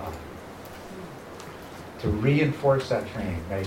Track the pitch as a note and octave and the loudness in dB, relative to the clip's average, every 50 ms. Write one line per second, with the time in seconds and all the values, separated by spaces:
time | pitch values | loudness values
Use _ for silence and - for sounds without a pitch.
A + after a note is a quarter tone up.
0 | - - - - - - - - - - - - - - - - - - - F#3 | -6 -6 -6 -8 -8 -10 -10 -12 -12 -12 -12 -12 -12 -12 -12 -12 -12 -10 -10 -10
1 | F3+ E3 C#3 - - - - - - - - - - - - - - - - - | -10 -10 -12 -12 -12 -12 -12 -12 -12 -12 -12 -12 -12 -12 -12 -12 -12 -12 -10 -2
2 | - - G#2 G#2+ A2 C3+ C#3+ D3 D#3 C#3 C3+ - - C#3 C3+ C3 - - B2 G#2+ | 0 0 2 4 6 6 8 8 6 4 4 4 6 6 6 6 4 2 2 0
3 | A2 - - A#2 G#2 G2+ F#2 E2+ D#2+ - G2+ G2 G2 | 0 -2 -4 -4 -2 -2 -2 -2 -2 -2 -2 -2 -2